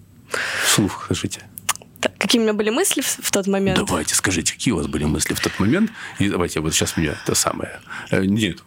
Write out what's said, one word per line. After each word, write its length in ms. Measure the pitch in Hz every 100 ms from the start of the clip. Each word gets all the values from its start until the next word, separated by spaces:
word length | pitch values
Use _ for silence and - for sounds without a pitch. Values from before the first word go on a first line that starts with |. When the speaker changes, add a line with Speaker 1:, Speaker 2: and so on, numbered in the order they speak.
| - - - - - - -
Speaker 1:
Вслух 380 | - 101 - -
скажите. 360 | 92 - - - - - - - -
Speaker 2:
Так, 100 | - -
какие 200 | 202 240
у 40 |
меня 100 | 220
были 160 | 208 214
мысли 320 | 240 381 -
в, 60 | 262 -
в 80 | -
тот 160 | 202 190
момент? 300 | 196 196 185 -
Speaker 1:
Давайте, 260 | 90 -
скажите, 400 | - - 87 78
какие 180 | - -
у 40 | 92
вас 80 | 76
были 180 | 73 76
мысли 280 | 76 -
в 60 | -
тот 200 | - -
момент? 300 | 95 160 220 - - -
И 100 | 101
давайте 300 | 92 87 -
вот 140 | 80 78
щас 200 | 82 -
мне 180 | 80 73
это 100 | - -
самое. 440 | - - - - - - -
Э, 120 | - 95
нет, 340 | 107 104 -